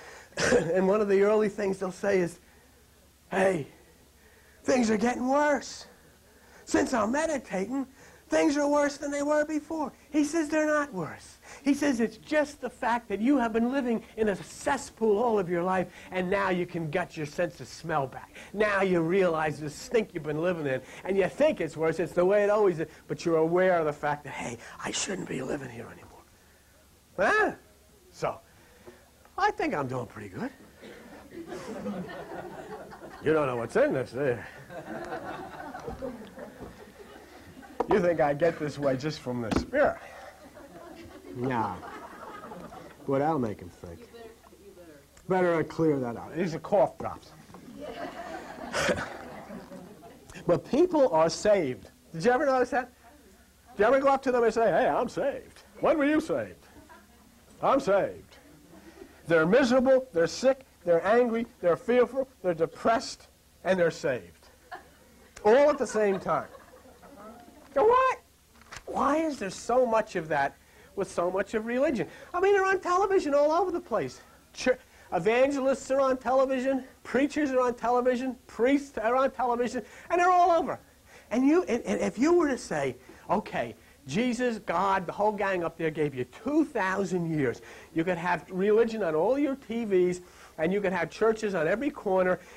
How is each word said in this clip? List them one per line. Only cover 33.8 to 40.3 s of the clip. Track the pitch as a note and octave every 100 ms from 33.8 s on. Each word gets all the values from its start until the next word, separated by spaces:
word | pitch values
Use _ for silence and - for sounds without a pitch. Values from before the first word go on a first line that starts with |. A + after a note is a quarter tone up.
| C#4+
this, | D3 A2+
do | A#2
you? | C#3+ A#2 - - - - - - - - - - - - D4+ - A#3+ A#3 B3+ A3+ G#3 - - - - - - - - - - - - - - - -
You | G3
think | F3 D#3+
I | D3+
get | D3 E3+ E3
this | D3 C#3
way | C#3 C3
just | D3+ D3+
from | B2+ B2
the | A2+ -
Spirit? | - C#4 C#4 - - - -